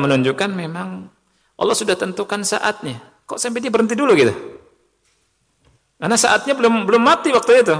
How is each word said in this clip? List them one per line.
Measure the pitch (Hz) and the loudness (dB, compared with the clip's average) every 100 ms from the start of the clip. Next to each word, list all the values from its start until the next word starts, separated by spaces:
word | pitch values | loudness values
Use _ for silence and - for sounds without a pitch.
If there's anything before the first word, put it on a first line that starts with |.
Menunjukkan | 139 131 131 131 202 | 0 2 0 -2 -4
memang | 185 160 170 185 185 190 _ _ _ _ - | -6 -10 -10 -12 -14 -18 _ _ _ _ -4
Allah | 101 - | -2 -2
sudah | 202 | -2
tentukan | 180 190 185 202 208 | -2 -4 -6 -8 -6
saatnya. | 196 208 214 208 143 117 - _ - | -4 -4 -4 -6 -10 -12 -18 _ -14
Kok | - | -8
sampai | 240 233 | -6 -6
dia | 247 | -2
berhenti | 220 220 | 0 0
dulu | 233 285 165 | 0 4 4
gitu? | 117 - - - _ _ _ _ _ _ _ _ _ _ _ _ _ _ | 4 0 -10 -18 _ _ _ _ _ _ _ _ _ _ _ _ _ _
Karena | 165 233 | -2 0
saatnya | 240 208 269 269 | 2 2 0 0
belum, | 233 226 190 | 2 2 2
belum | 233 | 2
mati | 254 330 320 | 4 2 2
waktu | 240 - 247 | 2 6 4
itu, | 202 | 4